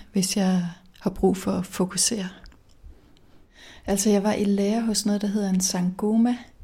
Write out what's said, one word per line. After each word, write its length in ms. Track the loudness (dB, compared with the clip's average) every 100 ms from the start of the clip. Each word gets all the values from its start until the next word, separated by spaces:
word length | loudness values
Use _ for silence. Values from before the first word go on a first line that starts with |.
| -4
hvis 240 | -2 0 0
jeg 320 | 2 2 0 -8 -18 -8
har 100 | -6
brug 260 | 0 2 2
for 160 | -2
at 140 | -2 -4
fokusere. 600 | -2 -2 0 -2 -2 -6 -10 -20 -20 -20 -20 -20 -20 -20 -20 -20 -20 -20 -20 -20 -12 -4
Altså, 240 | 0 4
jeg 120 | 4
var 100 | 2
i 120 | 0
lære 380 | 2 2 2 0
hos 240 | 0 0 0
noget, 140 | 0
der 80 | 0
hedder 220 | -2 0
en 100 | 0
sangoma, 760 | 0 0 -2 -2 0 2 2 0 -8 -20